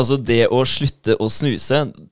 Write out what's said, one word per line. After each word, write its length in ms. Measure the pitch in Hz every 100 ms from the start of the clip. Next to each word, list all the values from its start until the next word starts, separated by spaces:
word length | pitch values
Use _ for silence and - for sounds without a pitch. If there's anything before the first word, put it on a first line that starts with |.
altså 160 | 123 135
det 240 | 113 117 117
å 160 | 123 127
slutte 500 | - 139 - - 110
å 120 | 110
snuse, 640 | - 147 104 - 135 139 - 78